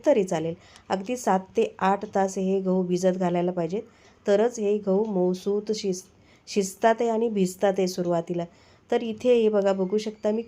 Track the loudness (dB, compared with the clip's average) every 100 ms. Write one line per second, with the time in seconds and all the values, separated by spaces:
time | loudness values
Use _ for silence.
0 | 2 2 2 -2 -4 -8 -14 -18 -6 -6
1 | -4 -6 0 0 -2 -2 -2 -2 -2 -2
2 | -2 -2 -2 0 -2 0 0 0 0 0
3 | 0 0 0 0 0 -2 -4 -4 -8 _
4 | -20 _ 0 2 2 0 -2 0 0 0
5 | 0 0 0 0 -2 -4 -2 -4 -4 -6
6 | -8 _ _ _ -8 -4 -4 0 2 2
7 | 0 0 0 0 -2 0 0 2 0 -2
8 | -2 -2 -2 -6 -6 -12 _ _ -4 -2
9 | -2 -2 2 4 4 4 2 2 0 -2
10 | -2 -4 -2 -2